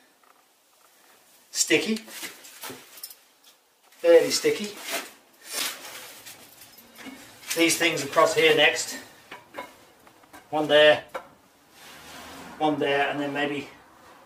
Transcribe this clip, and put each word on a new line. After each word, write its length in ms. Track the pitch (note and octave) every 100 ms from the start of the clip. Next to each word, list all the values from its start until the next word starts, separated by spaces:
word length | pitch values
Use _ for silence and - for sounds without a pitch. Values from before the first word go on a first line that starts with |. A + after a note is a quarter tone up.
| _ _ _ _ _ _ _ _ _ _ _ _ _ _ _
Sticky. 460 | - - E3 G#3+ A3 - - - - - - - - - - - - _ _ _ _ _ _ _ _
Fairly 340 | E3+ E3 C#3+
sticky. 380 | - D#3 - G#2+ - - - - - _ _ - - - - - - - - - - - - - - - - C4+ - - - - E3
These 200 | E3 -
things 280 | E3+ D#3 C#3
across 300 | E3 D#3 D3+
here 200 | D#3+ D3+
next. 420 | D3+ - - - - - - - - - - - - _ - _ _ - -
One 200 | D3+ D3+
there. 340 | D3 D3+ D3 - - - _ _ _ _ - - - - - - - - -
One 180 | D#3 C#3+
there, 320 | C#3 C#3+ C#3+
and 100 | D3
then 140 | C#3+
maybe 340 | C#3+ C#3+ C#3+ - - - _ - -